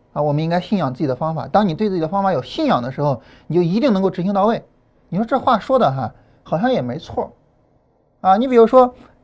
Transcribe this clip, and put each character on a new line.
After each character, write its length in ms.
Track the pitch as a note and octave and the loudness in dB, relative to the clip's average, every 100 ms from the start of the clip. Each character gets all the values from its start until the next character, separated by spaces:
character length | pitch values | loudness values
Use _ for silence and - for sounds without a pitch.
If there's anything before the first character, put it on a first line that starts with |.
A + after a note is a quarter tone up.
| _ | _
啊， 80 | D3+ | -4
我 100 | D3+ | 0
们 100 | D3 | 0
应 80 | D#3+ | 0
该 120 | F3 | -2
信 180 | - G3+ | 0 -2
仰 140 | C3+ | -2
自 60 | C3+ | -2
己 80 | D3 | -4
的 60 | |
方 220 | - D#3+ D#3+ | -2 -4 -6
法。 100 | A#2+ | -2
当 200 | G3 G#3 | 0 2
你 60 | |
对 160 | D3+ G#3+ | 0 -2
自 60 | F#3 | -2
己 40 | |
的 80 | D#3 | -2
方 160 | G3 | -2
法 80 | G3 | -2
有 100 | D3 | -2
信 240 | - - D4 | -4 -4 0
仰 160 | C#3+ | 0
的 80 | B2 | -2
时 120 | C#3 | -4
候， 200 | C#3+ B2+ - - - | -2 -4 -8 -18 -4
你 80 | E3 | 0
就 60 | |
一 200 | E3+ G#3 | 0 0
定 100 | C4+ | 0
能 100 | F#3+ | 0
够 80 | F#3+ | 0
执 140 | - | -2
行 100 | F#3 | -2
到 120 | G3 G#3+ | 0 0
位。 180 | F3+ - _ _ _ - | -2 -6 _ _ _ -8
你 80 | F3 | -6
说 80 | A3+ | -2
这 120 | C4 | -2
话 220 | C4+ G#3+ | 0 0
说 180 | - C4 | 0 0
的 140 | E3 | 2
哈， 220 | C3+ A2+ - _ _ | 0 -6 -10 _ _
好 140 | - E3 | -6 -2
像 140 | B3 | -2
也 100 | A3 | -2
没 160 | B2 C3+ | -4 -8
错。 360 | - - - - _ _ _ _ _ _ _ _ | -10 -8 -8 -10 _ _ _ _ _ _ _ _
啊， 160 | F#3 G3+ | 2 2
你 100 | C4 | 4
比 80 | A#3+ | 4
如 100 | A3+ | 6
说， 280 | B3+ B3 - - _ | 6 4 0 -20 _